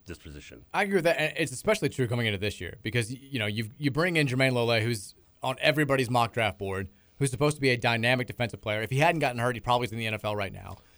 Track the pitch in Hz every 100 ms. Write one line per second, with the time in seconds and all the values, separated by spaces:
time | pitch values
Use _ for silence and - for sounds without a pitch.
0 | - - - 73 - - - 165 202 196
1 | 165 151 151 143 160 123 - 214 143 -
2 | 123 120 113 98 104 - 90 - 113 117
3 | 110 131 139 139 104 107 110 - 143 127
4 | 180 165 143 127 135 123 117 117 110 117
5 | - - _ _ 127 131 147 147 147 135
6 | 120 123 117 - 110 95 95 95 98 -
7 | _ - 139 120 147 147 139 117 120 117
8 | 117 127 123 - 117 - 110 107 110 131
9 | 160 170 143 120 120 123 120 123 123 113
10 | 113 107 107 104 98 98 95 98 _